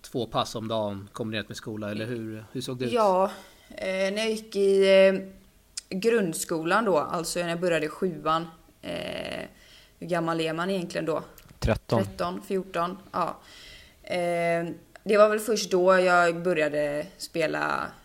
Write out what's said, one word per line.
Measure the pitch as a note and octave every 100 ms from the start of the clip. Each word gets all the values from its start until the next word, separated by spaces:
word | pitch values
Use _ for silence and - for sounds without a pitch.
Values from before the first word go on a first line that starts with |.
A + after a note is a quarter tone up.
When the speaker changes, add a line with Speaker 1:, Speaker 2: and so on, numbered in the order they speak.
Speaker 1:
två | - C3+ A2
pass | C3+ A2
om | A#2 A2
dagen | A2+ G#2 G2 G2
kombinerat | - A2+ A2 G2+
med | G#2+
skola, | - G#2+ G#2
eller | G#2 A2
hur, | A#2+ A2 A2 G#2+
hur | C3
såg | B2+ B2
det |
ut? | B2+
Speaker 2:
Ja, | A3+ G#3 F#3 G3 G3+ - - -
eh, | - F#3+
när | F#3+ F#3+ G#3
jag | A3
gick | G#3+ A3 G3
i, | G3 G3 F#3+ F#3+ F#3+
eh, | F#3+ - - - _ _ - _
grundskolan | F#3+ A3+ A#3 F#3 D#3 - E3 D#3+ G3+
då, | A3+ D#3
alltså | C3 E3+ E3 F3+
när | E3+
jag | E3+
började | F3+ E3 D3+
sjuan, | - F#3+ D3+ D#3 D#3+ E3 - _ _
eh, | - - - - - - - - - - - _
hur | E3+
gammal | E3+ E3 E3
är | D#3+
man | D#3+ F3+
egentligen | G3 E3+ E3 D#3+
då? | D#3 - - - -
Speaker 3:
Tretton. | - G#2 - B2
Speaker 2:
Tretton, | G3 - F3 F#3
fjorton, | - F#3+ F#3+ E3+ F3 F#3+ -
ja. | F#3 E3+ - - - - - - _
Eh, | - F3+ F3 E3+ E3+ E3+ E3+ E3 _ -
det | F#3 G#3
var | G#3+
väl | G#3+
först | G#3+ G#3 F#3+
då | F#3 F#3 F#3
jag | F#3 F3 F3 E3+
började | F3 E3 D3+ D3 D3 D3 E3+ -
spela | - E3+ D3+ D3+ D3+ - E3 -